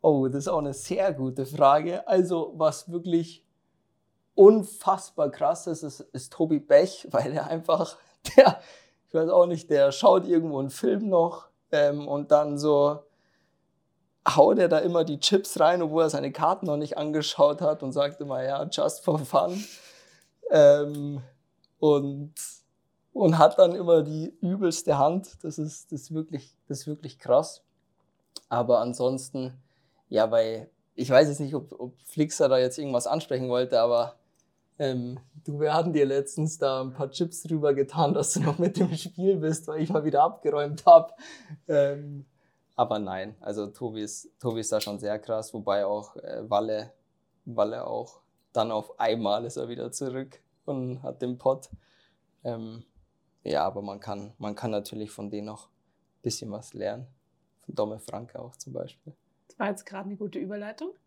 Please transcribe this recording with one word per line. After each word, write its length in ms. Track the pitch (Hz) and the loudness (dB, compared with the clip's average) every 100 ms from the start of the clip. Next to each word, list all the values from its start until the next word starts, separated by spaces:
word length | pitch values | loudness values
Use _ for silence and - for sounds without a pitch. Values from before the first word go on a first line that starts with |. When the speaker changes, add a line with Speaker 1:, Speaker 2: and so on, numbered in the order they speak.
Speaker 1:
Oh, 260 | 160 147 131 | 4 2 0
das 120 | 139 | -2
ist 80 | 139 | -4
auch 120 | 165 | -4
eine 140 | 143 | -4
sehr 400 | 135 - 185 190 | -8 -6 -2 -2
gute 320 | 143 131 127 131 | -2 -6 -6 -8
Frage. 640 | 151 139 147 165 180 - | 4 6 6 2 -8 0
Also, 460 | 185 175 170 156 160 | 2 2 0 -4 0
was 340 | 156 147 - | 0 0 -10
wirklich 540 | 175 180 170 165 - _ _ _ _ _ _ _ _ _ - | -10 -2 -2 -2 -12 _ _ _ _ _ _ _ _ _ 10
unfassbar 960 | 202 220 190 - - 190 - - 147 | 10 10 0 -6 -2 -2 -4 -4 -4
krass 360 | - 151 170 - | 0 -2 -2 -4
ist, 160 | 156 | -8
ist, 180 | 151 - | -10 -14
ist 320 | - 135 - | -14 -14 -14
Tobi 260 | - 160 151 | -4 0 0
Bech, 480 | - 143 185 - - | 6 6 6 -4 -4
weil 200 | - - | -2 -2
er 140 | 151 - | -4 -6
einfach, 500 | 165 165 165 170 - _ _ | -6 0 0 0 -8 _ _
<laughs> 200 | - - | 6 8
der, 260 | 254 - - - _ _ _ | 8 6 -10 -20 _ _ _
ich 60 | |
weiß 160 | 165 165 | -2 2
auch 160 | 185 175 | 4 4
nicht, 240 | 165 - | 2 0
der 220 | 147 139 | 4 4
schaut 360 | 135 214 185 185 | 4 4 4 4
irgendwo 320 | 170 165 139 | 0 0 -4
einen 100 | 135 | -6
Film 360 | - 233 208 214 | -4 -2 -2 0
noch, 400 | 180 165 - - _ _ | 2 2 -2 -18 _ _
ähm, 360 | 156 147 147 143 | 0 0 0 -6
und 240 | 143 147 | -6 2
dann 260 | 147 151 143 | 4 4 -2
so 460 | 151 143 143 147 _ _ _ _ _ _ _ _ _ _ _ _ - | 2 4 4 0 _ _ _ _ _ _ _ _ _ _ _ _ 0
haut 300 | 156 - 226 | 6 6 6
er 100 | - | 4
da 100 | 156 | 2
immer 240 | 175 170 | 2 0
die 160 | 160 143 | -2 -2
Chips 400 | - 202 202 - | 2 2 0 2
rein, 220 | 160 180 | 2 4
obwohl 220 | 165 156 | 0 0
er 60 | 160 | 0
seine 220 | 143 139 | 0 -6
Karten 340 | 123 160 190 185 | -2 0 0 -2
noch 120 | 147 | -4
nicht 200 | 147 - | -4 -6
angeschaut 640 | 151 151 147 - 147 147 | -4 -4 -4 2 2 4
hat 220 | 165 151 | -2 -2
und 80 | 139 | -4
sagt 300 | 135 143 147 | -2 -4 -4
immer, 220 | 143 131 | -8 -6
"Ja, 200 | 131 139 151 | -4 -6 -6
just 320 | - 147 - | -2 -2 -2
for 160 | - 156 | -2 -2
fun." 440 | 135 139 - 185 208 - - - _ _ _ _ 494 | 0 0 0 -4 -10 -18 -20 -20 _ _ _ _ 0
Ähm, 680 | 156 143 147 147 147 143 139 127 _ _ _ _ _ | 6 8 8 2 -6 -8 -10 -14 _ _ _ _ _
und, 540 | 151 143 139 139 147 - - - _ _ _ _ _ | 2 4 0 -8 -12 -14 -18 -18 _ _ _ _ _
und 260 | - 190 165 | 0 2 6
hat 220 | 156 - | 6 8
dann 160 | 185 185 | 4 4
immer 280 | 170 165 | 2 2
die 300 | 151 156 160 - | 2 -6 -8 -6
übelste 560 | 180 190 185 160 - 143 | -6 -2 -2 -2 -2 2
Hand. 460 | 139 180 185 - | 2 0 -6 -14
Das 140 | 160 156 | -12 -8
ist, 340 | 156 - - | -10 -10 -14
das 120 | 147 | -14
ist 100 | - | -10
wirklich, 420 | 156 156 143 - _ _ | -10 -8 -12 -14 _ _
das 140 | 135 | -12
ist 60 | - | -10
wirklich 320 | 151 135 - | -12 -14 -16
krass. 440 | - 127 160 - _ _ _ _ _ _ _ - _ | 2 2 2 -12 _ _ _ _ _ _ _ -20 _
Aber 300 | 120 120 120 | -4 2 2
ansonsten, 720 | 120 120 123 131 - 135 131 - _ _ _ _ _ | 2 -2 -2 -2 -8 -10 -10 -12 _ _ _ _ _
ja, 220 | 110 110 | 0 2
weil 380 | 117 113 110 - _ _ - | 2 0 -4 -12 _ _ -10
ich 140 | 127 | 4
weiß 180 | 131 151 | 4 4
jetzt 120 | 143 | 0
nicht, 160 | 143 143 | -6 -8
ob, 220 | - - | -10 -14
ob 160 | 127 _ - | -16 _ -14
Flixer 420 | - 151 - 143 | -4 -4 0 2
da 100 | 131 | 4
jetzt 200 | 127 127 | 2 -2
irgendwas 300 | 143 123 - | -4 -4 -2
ansprechen 420 | 156 160 131 127 | -6 -4 -6 -2
wollte, 320 | 123 127 123 | -2 0 2
aber, 340 | 117 120 113 - _ _ _ _ _ _ | 2 2 -2 -8 _ _ _ _ _ _
ähm, 400 | 139 127 123 127 _ 151 | -4 -4 -6 -12 _ -18
du, 160 | 160 143 | -12 -4
wir 140 | 151 | 0
hatten 180 | 156 170 | 0 0
dir 140 | 156 139 | 2 2
letztens 520 | 139 139 - 156 - | 0 -4 -4 -6 -2
da 240 | 139 131 | -2 -2
ein 120 | 131 | -6
paar 160 | 131 139 | -8 -8
Chips 340 | - 170 - | -4 -6 -6
drüber 300 | 160 160 147 | -6 -2 0
getan, 400 | 139 135 151 147 | 0 -2 0 0
dass 200 | 147 147 | 0 -2
du 80 | - | -2
noch 180 | 160 151 | -2 0
mit 180 | 180 - | -2 0
dem 160 | 185 160 | -2 -2
Spiel 420 | 180 - 185 190 | -10 -2 0 0
bist, 300 | 156 156 - | -2 -4 -6
weil 140 | 156 | -6
ich 80 | 160 | -2
mal 160 | 185 151 | -2 0
wieder 180 | 139 | 2
abgeräumt 600 | 147 - 151 147 147 156 - | 2 2 -2 -2 -4 2 10
hab. 320 | 165 165 - - - - 151 - | 10 8 -12 -20 -20 -20 -20 -2
Ähm, 580 | 151 139 143 147 143 139 _ _ _ _ - | 0 2 -2 -12 -16 -18 _ _ _ _ -4
aber 240 | 120 107 | -2 -2
nein, 360 | 98 92 101 104 | -4 -8 -10 -12
also 280 | - 107 104 | -10 -8 -8
Tobi 340 | 104 120 110 | -8 -10 -8
ist, 280 | 104 - - _ | -10 -12 -18 _
Tobi 220 | 123 113 | -8 -6
ist 100 | 107 | -4
da 80 | 107 | -4
schon 200 | 104 101 | -4 -8
sehr 200 | 104 107 | -8 -8
krass, 340 | - 110 110 | -6 -8 -8
wobei 320 | 113 104 101 101 | -10 -4 -2 -2
auch, 300 | 104 104 - | -6 -10 -18
äh, 320 | - 117 110 | -14 -14 -4
Walle, 420 | 104 110 107 113 _ _ _ _ _ - | -2 -2 -6 -8 _ _ _ _ _ -12
Walle 400 | 113 107 113 123 | -4 -4 -4 -8
auch, 360 | 113 120 _ _ _ _ | -10 -12 _ _ _ _
dann 200 | 120 113 | -4 -2
auf 280 | 107 104 - | -4 -8 -4
einmal 460 | 113 117 104 104 117 | -2 0 -2 -2 -4
ist 120 | - | -10
er 100 | 123 | -10
wieder 240 | 120 123 | -10 -10
zurück 480 | - 135 131 135 - _ _ - | -8 -8 -8 -12 -16 _ _ -10
und 380 | 135 127 127 | -8 -8 -8
hat 180 | 131 127 | -12 -8
den 160 | 127 123 | -8 -4
Pott. 320 | 131 135 - - _ _ _ _ _ _ | -2 -2 -8 -20 _ _ _ _ _ _
Ähm, 400 | 123 117 113 113 - _ _ _ _ _ | -12 -10 -12 -18 -20 _ _ _ _ _
ja, 200 | - 71 | -6 -4
aber 180 | 87 101 | -4 -6
man 180 | 101 101 | -12 -14
kann, 340 | 104 101 101 _ | -12 -14 -14 _
man 180 | 104 104 | -12 -8
kann 160 | 120 | -6
natürlich 400 | 107 104 110 107 | -6 -8 -14 -14
von 180 | - 104 | -14 -12
denen 180 | 104 107 | -12 -12
noch 200 | 107 - | -16 -20
ein 540 | _ _ _ _ _ | _ _ _ _ _
bisschen 280 | 120 - 113 | -10 -10 -12
was 220 | 104 - | -14 -16
lernen. 340 | 110 101 113 127 _ _ _ _ _ - | -10 -10 -10 -16 _ _ _ _ _ -14
Von 100 | - | -8
Domme 240 | 107 107 | -8 -8
Franke 400 | - 104 120 123 | -14 -16 -14 -18
auch 160 | 123 _ | -20 _
zum 180 | - | -16
Beispiel. 400 | 127 - - - - _ _ _ | -12 -14 -16 -20 -20 _ _ _
Speaker 2:
Das 120 | _ | _
war 100 | 208 | -8
jetzt 160 | 196 - | -8 -14
gerade 200 | 196 196 | -16 -14
eine 120 | 202 | -12
gute 220 | 202 - | -12 -10
Überleitung. 520 | 185 208 208 220 339 403 | -12 -12 -14 -14 -16 -16